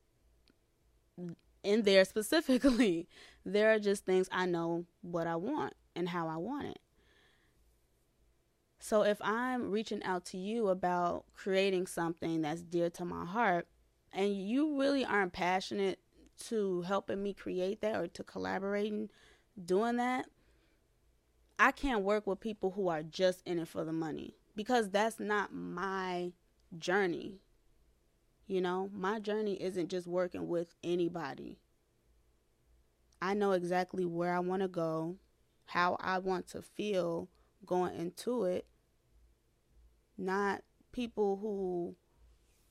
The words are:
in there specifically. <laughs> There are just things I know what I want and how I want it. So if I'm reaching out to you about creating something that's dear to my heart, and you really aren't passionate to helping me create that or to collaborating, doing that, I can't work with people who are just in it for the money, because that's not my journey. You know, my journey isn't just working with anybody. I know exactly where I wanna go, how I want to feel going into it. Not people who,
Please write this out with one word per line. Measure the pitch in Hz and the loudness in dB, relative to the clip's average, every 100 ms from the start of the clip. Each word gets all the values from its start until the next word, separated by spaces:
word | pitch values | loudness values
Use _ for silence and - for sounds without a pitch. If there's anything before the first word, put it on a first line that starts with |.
| _ _ _ _ _ _ _ _ _ _ _ - 175 160 _ _ | _ _ _ _ _ _ _ _ _ _ _ -12 -10 -12 _ _
in | 190 220 | 2 4
there | 202 190 | 8 8
specifically. | 190 220 208 320 285 254 277 226 220 165 - | 8 4 2 4 4 6 6 6 4 2 -4
<laughs> | - - - 180 | -16 -20 -14 0
There | 202 220 | 4 6
are | 220 | 6
just | 202 202 - | 4 0 2
things | 185 185 | 2 2
I | 185 185 | 0 0
know | 170 170 170 175 _ | 0 0 -2 -4 _
what | 175 170 165 | -6 -2 -2
I | 165 | -2
want | 214 302 269 - _ 170 | -2 -2 -4 -8 _ -6
and | 175 | -4
how | 175 160 | -2 -4
I | 160 | -4
want | 202 277 - | -6 -6 -8
it. | - _ _ _ _ _ _ _ _ _ _ _ _ _ _ _ _ _ _ _ _ | -10 _ _ _ _ _ _ _ _ _ _ _ _ _ _ _ _ _ _ _ _
So | - 214 | 0 4
if | 202 208 | 4 2
I'm | - 226 254 254 180 | 0 0 0 -2 -2
reaching | 208 220 208 | -2 -2 -6
out | - 180 - | -4 -4 -4
to | 185 | -8
you | 196 233 202 | -4 0 2
about | 185 180 180 175 - - | 2 2 2 0 -2 -8
creating | - 196 190 196 185 180 | -8 0 2 4 2 -2
something | - 170 170 165 165 | -2 -2 -2 -2 -2
that's | 151 170 | -2 -4
dear | 170 170 170 | -2 0 0
to | 175 | -2
my | 175 165 170 | -6 -6 -4
heart, | 214 220 175 - _ _ _ _ | 0 2 2 0 _ _ _ _
and | 185 202 | 0 0
you | 202 190 262 311 277 | 0 0 2 2 2
really | 277 277 | 2 2
aren't | - 202 180 | 2 2 0
passionate | - 175 190 - 202 196 - _ - - - - | 0 0 0 0 0 0 -2 _ -20 -20 -14 -4
to | 220 196 175 | 0 0 0
helping | 175 196 - 196 | 0 -2 -2 -4
me | 202 | -4
create | 190 196 180 185 220 | -6 -6 -2 -2 -2
that | 214 - | -2 -2
or | 170 | -4
to | - | -8
collaborating, | - 190 185 190 196 202 214 208 214 _ - - _ 208 170 | -12 -6 -4 -2 -2 -2 -2 -4 -6 _ -20 -20 _ -10 0
doing | 185 233 240 | 2 2 0
that, | 247 254 - _ _ _ _ _ _ _ _ _ _ _ _ - | 0 -2 -6 _ _ _ _ _ _ _ _ _ _ _ _ 4
I | 240 | 4
can't | - 277 220 | 4 0 0
work | 196 214 202 | 2 0 0
with | 190 | -4
people | 226 208 190 | -6 -4 -4
who | 196 180 | -2 -2
are | 156 | -2
just | 160 - 185 180 - | -6 0 2 0 -4
in | 170 | -4
it | 165 | -4
for | 185 | -6
the | 160 | -4
money, | 160 160 - - - _ 208 | -4 -4 -6 -10 -16 _ -8
because | 214 247 202 | 0 2 2
that's | 202 220 - | 2 0 -2
not | 202 208 - | -2 -2 -2
my | 175 175 175 190 190 185 180 180 - _ _ - 170 | -6 -8 -6 -4 -4 -4 -4 -6 -10 _ _ -18 -8
journey. | 180 202 185 143 120 190 _ _ _ _ _ _ _ _ _ _ - | 0 2 2 -2 -6 -14 _ _ _ _ _ _ _ _ _ _ -4
You | 185 | -2
know, | 180 185 196 | 0 -2 -4
my | 202 185 220 | -4 -4 -2
journey | 208 208 214 190 | -2 -2 0 -2
isn't | 185 185 165 | -4 -2 -2
just | 185 175 | -4 -2
working | 180 180 180 165 | -2 -2 -4 -4
with | 170 175 _ | -2 -4 _
anybody. | 170 175 170 175 139 131 58 - _ _ _ _ _ _ _ _ _ _ _ _ _ _ _ - | -2 0 0 -2 -8 -10 -12 -16 _ _ _ _ _ _ _ _ _ _ _ _ _ _ _ -6
I | 180 | -2
know | 208 202 | 2 4
exactly | 185 175 180 180 185 | 4 2 0 0 -2
where | 175 170 175 175 | -2 0 0 0
I | |
wanna | 180 185 185 | 0 0 -2
go, | 175 165 160 165 190 _ _ _ _ - | 0 0 0 -4 -8 _ _ _ _ -4
how | 175 180 - | 2 2 0
I | 180 185 | -2 -2
want | 190 185 - | 0 -2 -4
to | - | -12
feel | - - 208 185 170 165 185 _ _ _ 196 | -12 -6 -2 0 0 -4 -8 _ _ _ -2
going | 180 180 104 | 0 0 -2
into | 170 - 226 247 | -6 -6 -4 0
it. | 185 180 - _ _ _ _ _ _ _ _ _ _ - - _ _ - | 0 -2 -6 _ _ _ _ _ _ _ _ _ _ -20 -20 _ _ -8
Not | 185 196 202 196 - _ _ | -4 0 0 -2 -8 _ _
people | 254 233 - 202 196 | -6 -4 0 0 0
who, | 214 196 185 175 180 180 _ _ - _ _ _ _ | -2 -4 -2 -2 -4 -8 _ _ -20 _ _ _ _